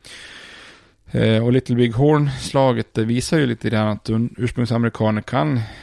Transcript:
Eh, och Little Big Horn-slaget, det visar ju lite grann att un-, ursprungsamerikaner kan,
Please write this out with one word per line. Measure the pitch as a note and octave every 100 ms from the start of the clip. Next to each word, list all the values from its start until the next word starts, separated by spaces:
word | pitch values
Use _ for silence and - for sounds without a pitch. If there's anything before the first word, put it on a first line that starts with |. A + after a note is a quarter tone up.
| - - - - - - - - _ _ - B2
Eh, | A2 A2
och | A#2+
Little | B2+ - A#2+
Big | A#2+
Horn-slaget, | A2 D3 D3+ C#3+ B2+ - C#3 C3+ A#2 -
det | A#2
visar | A2+ A#2+ - D#3+
ju | C3
lite | A2+ A2
grann | A2 G#2+
att | G2+ -
un-, | A2 A#2+ -
ursprungsamerikaner | A#2+ - A2+ A#2 A#2 - A2 G#2+
kan, | - C3 D3+ B2+ A2 -